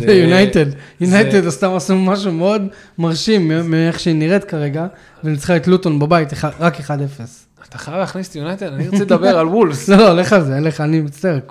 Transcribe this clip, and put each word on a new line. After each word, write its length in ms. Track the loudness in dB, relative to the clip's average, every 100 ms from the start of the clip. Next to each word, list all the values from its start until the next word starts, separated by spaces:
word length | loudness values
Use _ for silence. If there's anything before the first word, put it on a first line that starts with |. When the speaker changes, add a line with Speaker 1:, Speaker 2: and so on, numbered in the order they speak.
| 2
Speaker 1:
זה 80 |
יונייטד. 520 | 4 4 4 4 2 0
Speaker 2:
זה 60 | -4 -16 _
Speaker 1:
יונייטד 480 | 2 2 4 2 0
עשתה 220 | -2 -2 -2
משהו, 200 | -2 0
משהו 340 | 0 -2 -2
מאוד 300 | -2 0 0 -4 -10 -18 -4
מרשים 500 | -4 -2 0 0 2
מ-, 240 | -2 0
מאיך 280 | 0 0 -2
שהיא 160 | -2 0
נראית 280 | 0 0
כרגע, 440 | -2 -6 -4 -6 -8 -10 -20 _
וניצחה 320 | -6 -4 0 0
את 120 | 2
לוטון 320 | 2 2 -2
בבית, 340 | 2 0 0
אחד, 160 | -4 -8 -2
רק 200 | -2 -2
אחד 220 | -8 -6
אפס. 460 | -6 -10 -18 -20 _ _ -20
Speaker 2:
אתה 80 | -16
חייב 200 | -10 -6
להכניס 320 | -6 -8 -12
את 60 | -10
יונייטד? 380 | -10 -8 -8
אני 140 | -6 -4
רוצה 160 | -2
לדבר 340 | 0 2 2 2
על 100 | 2
וולפס. 400 | 2 0 0 4
Speaker 1:
<laughs> 20 |
לא, 80 | 6
לא, 160 | 6 4
לך 180 | 2
על 100 | 2
זה, 160 | 2 -2
לך, 220 | -2 -2
אני 200 | -2 -2
מצטער, 380 | -2 -4 -4 -4 -6